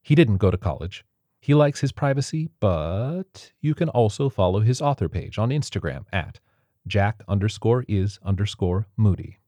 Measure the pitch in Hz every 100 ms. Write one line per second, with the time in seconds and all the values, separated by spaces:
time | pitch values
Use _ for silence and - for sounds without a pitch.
0 | - 147 143 98 95 90 92 69 87 -
1 | _ _ _ _ - 147 147 147 135 -
2 | 143 139 135 160 160 _ 104 85 80 95
3 | 127 175 190 - - _ 151 151 165 123
4 | 113 - 139 - 92 95 110 127 143 143
5 | 90 87 67 - 113 147 - - 80 69
6 | - 98 78 - _ _ _ _ - 101
7 | 101 110 - 101 104 - 113 123 123 104
8 | 98 - - 95 101 - 92 92 110 -
9 | 107 85 - -